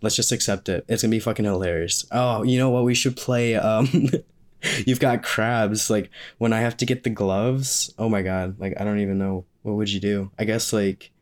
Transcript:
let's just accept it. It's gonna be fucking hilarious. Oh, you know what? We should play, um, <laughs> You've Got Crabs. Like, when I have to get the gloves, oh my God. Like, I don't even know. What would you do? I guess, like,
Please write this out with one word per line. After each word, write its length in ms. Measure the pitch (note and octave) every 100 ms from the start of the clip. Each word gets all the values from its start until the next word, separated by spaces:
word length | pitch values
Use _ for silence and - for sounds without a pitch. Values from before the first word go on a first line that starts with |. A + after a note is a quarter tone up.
let's 140 | G#2+ -
just 160 | -
accept 380 | A2+ - G2 -
it. 140 | F2+ -
It's 160 | A2+
gonna 80 | A2+
be 80 | A2
fucking 260 | A2+ A2 G#2
hilarious. 580 | F#2 F#2 E2+ E2+ - -
Oh, 300 | A#2 B2 A2
you 160 | B2 B2+
know 140 | C3
what? 120 | B2
We 120 | B2 A#2+
should 200 | C3+ B2+
play, 400 | - B2 A#2 A2
um, 540 | G#2+ A2 C3 D#3+ C#3 - - _ -
<laughs> 380 | - - - A2
You've 140 | B2+
Got 240 | C3+ A#2+
Crabs. 640 | - - A2+ A#2+ G#2+ G#2+ -
Like, 200 | G#2+ - - - -
when 120 | A#2
I 100 | A2+
have 160 | A#2 A#2
to 80 | B2+
get 180 | B2+
the 60 | B2
gloves, 840 | G#2+ G2 F#2+ A#2 C3 C3 - - -
oh 100 | A2+
my 120 | G#2
God. 360 | F#2+ F#2 F#2 G2
Like, 140 | F#2+ -
I 40 |
don't 160 | G#2 G#2
even 200 | G2+ G2
know. 260 | G2 F#2+ F#2 _
What 140 | G#2+ G#2
would 160 | G#2
you 80 | G2+
do? 320 | G2+ G2+ G2 -
I 60 | G#2+
guess, 280 | A2 -
like, 380 | A2 G2 F#2+ - _